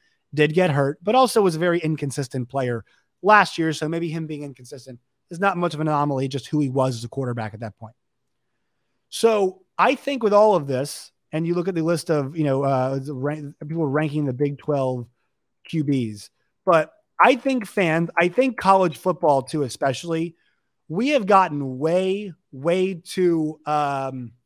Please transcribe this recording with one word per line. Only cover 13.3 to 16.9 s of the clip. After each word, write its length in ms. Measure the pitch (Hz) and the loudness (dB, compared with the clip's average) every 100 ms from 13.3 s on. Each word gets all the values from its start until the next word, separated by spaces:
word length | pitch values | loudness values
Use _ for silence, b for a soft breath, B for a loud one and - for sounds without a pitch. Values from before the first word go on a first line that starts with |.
| 151 143 - | -6 -10 -14
people 240 | 151 165 147 | -8 -2 0
ranking 380 | 147 156 151 143 | 0 0 -2 -2
the 80 | |
Big 240 | 123 147 143 | -2 -2 -2
twelve 500 | - 143 131 127 117 _ _ _ _ _ - | -4 -2 -2 -4 -10 _ _ _ _ _ -6
Q 160 | 165 | -4
Bs, 460 | 143 135 110 104 - _ _ _ 190 | 0 0 -2 -8 -18 _ _ _ 2
but 260 | 165 160 | 2 2